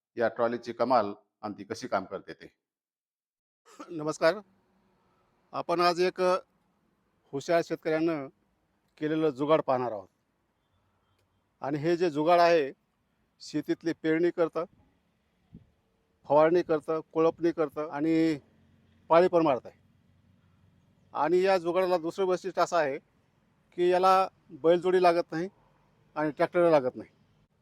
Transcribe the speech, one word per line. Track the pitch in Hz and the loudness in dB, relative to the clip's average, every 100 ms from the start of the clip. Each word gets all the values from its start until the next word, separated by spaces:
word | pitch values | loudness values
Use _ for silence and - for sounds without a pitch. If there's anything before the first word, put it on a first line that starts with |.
| _ - | _ -4
या | 113 | -4
ट्रॉलीची | - 117 120 120 | 0 -2 -4 -8
कमाल | 113 143 127 101 101 _ _ | -4 0 2 0 -6 _ _
आणि | 107 101 | -14 -14
ती | |
कशी | 98 110 - | -12 -12 -6
काम | 101 95 | -6 -4
करते | 92 80 | -10 -14
ते. | 80 80 _ _ _ _ _ _ _ _ _ _ _ _ - - | -18 -20 _ _ _ _ _ _ _ _ _ _ _ _ -20 -14
नमस्कार. | 175 151 151 165 196 - _ _ _ _ _ _ _ _ _ _ | -8 -6 0 2 0 -6 _ _ _ _ _ _ _ _ _ _
आपण | 127 143 170 | -10 -4 2
आज | 175 170 | 2 2
एक, | 180 - | 0 0
अ, | 185 185 - _ _ _ _ _ _ _ _ | 0 0 -4 _ _ _ _ _ _ _ _
हुशार | 139 139 170 165 | -10 0 0 0
शेतकऱ्यानं | 165 165 156 165 160 135 - _ _ _ _ _ _ | -6 -4 -2 -2 -4 -8 -16 _ _ _ _ _ _
केलेलं | 151 160 160 | -4 -2 -2
जुगाड | 127 147 156 | -2 2 2
पाहणार | - 131 123 | 2 -2 -2
आहोत. | 107 95 _ _ _ _ _ _ _ _ _ _ _ _ _ _ _ | -8 -12 _ _ _ _ _ _ _ _ _ _ _ _ _ _ _
आणि | 131 147 | -8 -4
हे | 151 175 | -2 0
जे | 175 | 0
जुगाड | 147 156 175 | 0 2 4
आहे, | 170 170 139 175 _ _ _ _ _ _ | 6 4 0 -6 _ _ _ _ _ _
शेतीतली | - 151 143 165 165 | -10 -8 -4 -4 -4
पेरणी | 156 160 160 175 | -4 -2 0 0
करतं, | 170 160 160 175 _ _ _ _ _ _ _ _ - - _ _ _ _ _ - | 0 -2 -4 -8 _ _ _ _ _ _ _ _ -20 -20 _ _ _ _ _ 0
फवारणी | 143 156 175 | 2 4 2
करतं, | 170 156 - 160 - | 0 -4 -4 -8 -6
कोळपणी | 160 160 165 165 | 0 0 0 -2
करतं | 165 151 151 151 | -2 -4 -6 -8
आणि | 143 156 160 160 147 - _ _ _ _ _ - | -4 0 2 2 -2 -8 _ _ _ _ _ 2
पाळी | 165 185 | 4 4
पण | 170 | 4
मारत | 160 123 - | 2 0 -4
आहे. | - _ _ _ _ _ _ _ _ _ _ _ _ _ | -20 _ _ _ _ _ _ _ _ _ _ _ _ _
आणि | 117 147 180 | -4 0 2
या | 190 190 | 2 2
जुगाडाला | 165 170 185 180 | 0 -2 0 0
दुसरं | 160 170 190 | -2 -4 -2
वैशिष्ट्य | 180 190 175 | -2 -4 -2
असं | 170 175 | 0 0
आहे | 147 143 - _ _ _ _ _ _ - | -2 -4 -12 _ _ _ _ _ _ -4
की | 180 | 0
याला | 180 190 190 190 - _ | 2 4 2 0 -6 _
बैलजोडी | 160 156 175 175 185 | -2 2 2 2 2
लागत | 180 170 165 | 4 2 -2
नाही | 160 185 - _ _ _ _ _ 151 | -8 -10 -12 _ _ _ _ _ -6
आणि | 151 | -6
ट्रॅक्टर | 143 165 180 175 | -2 -2 2 4
लागत | 156 127 113 | 4 2 -6
नाही. | 98 _ _ _ _ _ | -14 _ _ _ _ _